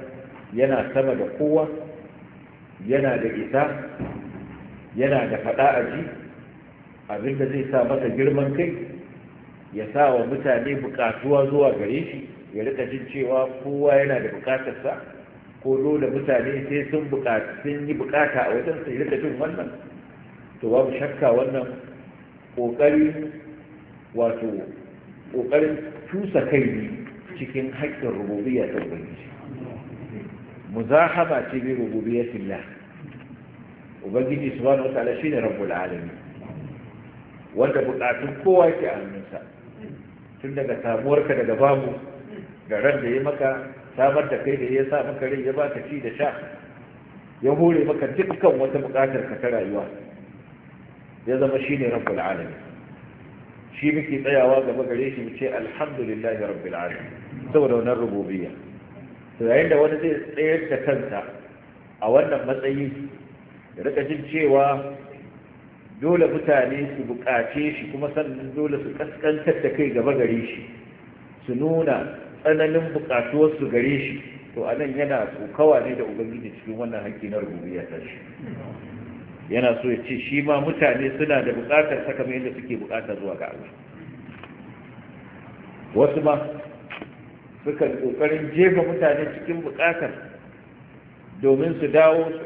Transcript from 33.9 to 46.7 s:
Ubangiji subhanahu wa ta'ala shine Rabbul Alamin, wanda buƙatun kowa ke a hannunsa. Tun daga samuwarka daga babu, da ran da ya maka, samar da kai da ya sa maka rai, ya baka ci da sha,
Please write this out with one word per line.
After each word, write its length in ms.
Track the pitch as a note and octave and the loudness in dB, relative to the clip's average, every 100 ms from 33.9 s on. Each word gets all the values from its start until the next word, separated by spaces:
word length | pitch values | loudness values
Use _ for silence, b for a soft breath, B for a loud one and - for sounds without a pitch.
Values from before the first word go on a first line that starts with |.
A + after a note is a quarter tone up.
| - | -16
Ubangiji 540 | G2+ A2+ C3 C#3+ C#3 - | -2 0 0 0 -2 0
subhanahu 300 | B2+ C3+ C3 | 4 4 2
wa 60 | |
ta'ala 200 | A#2+ A#2 - | 0 -2 -2
shine 160 | D#3 C3+ | -2 0
Rabbul 300 | A2 G2 F#2+ | 0 -2 -4
Alamin, 400 | F2 F#2 F2 E2+ - - - - D#2 D2+ - - - - - - - - | -4 -4 -6 -10 -14 -16 -16 -14 -14 -14 -14 -16 -18 -18 -20 -20 -20 -10
wanda 260 | G2 C#3 D3 | 2 4 4
buƙatun 600 | A#2+ - B2 A#2 C#3 - | 0 0 0 0 -4 0
kowa 300 | F#3+ F#3 E3 | 6 8 8
ke 140 | - - | 4 -2
a 120 | G2+ | -4
hannunsa. 420 | - G3 - - - - - - - C#3+ - - - - | -8 -12 -12 -14 -14 -18 -20 -18 -16 -16 -18 -20 -20 -14
Tun 120 | C3+ | -8
daga 220 | C#3 C3 A2+ | -4 -4 -2
samuwarka 520 | A#2 A2 C3 D3 - - | -2 -2 4 4 4 2
daga 180 | A2+ G#2+ | 2 4
babu, 360 | C#3 C3+ - - - - - - - - - | 6 4 0 -6 -12 -16 -14 -14 -16 -18 -4
da 80 | G#2 | 2
ran 220 | C3 C#3+ | 2 2
da 60 | B2 | 0
ya 120 | C3 | 0
maka, 460 | C#3+ C#3 C3+ C3+ C3+ - - - | 0 0 0 -2 -6 -14 -14 2
samar 320 | C3+ C#3+ C#3+ | 4 4 2
da 80 | B2+ | -2
kai 140 | C3+ C#3 | -2 -2
da 80 | B2 | 0
ya 180 | C3 C3+ | 0 2
sa 120 | D3 | 0
maka 220 | C#3 C#3 C3 | -2 -4 -4
rai, 160 | C3+ | -2
ya 80 | B2+ | -2
baka 280 | C#3 D3 - - | 0 -2 -2 -8
ci 120 | D3 | -8
da 100 | A#2 - | -8 -2
sha, 160 | C#3+ - - - - | -2 -4 -10 -16 -18